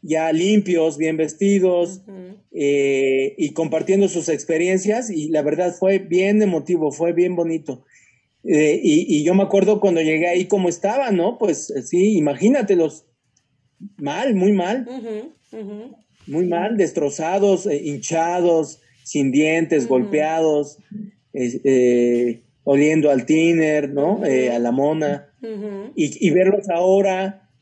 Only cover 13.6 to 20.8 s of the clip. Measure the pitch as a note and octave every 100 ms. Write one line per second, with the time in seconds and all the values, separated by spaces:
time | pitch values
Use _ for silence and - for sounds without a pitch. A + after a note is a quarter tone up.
13.6 | _ _ - - C#3+ D#3+ C4+ G3+ F#3 G3+
14.6 | F3+ B3 A#3+ C4 A3+ G#3+ C4+ _ _ A3
15.6 | G3+ G#3 A#3+ - _ _ - D3 F3+ E3+
16.6 | F#3+ A3+ E3+ - D3 C#3 D#3+ F#3+ G3+ F#3
17.6 | G3+ C#3+ D#3 C#3+ - E3 E3 F3+ F3 E3
18.6 | D3 - _ _ - D3+ C#3 C3 D#3 E3
19.6 | D#3+ D#3+ A#2+ C3 A2 D3+ D#3 D#3+ D#3+ D3
20.6 | C#3+ -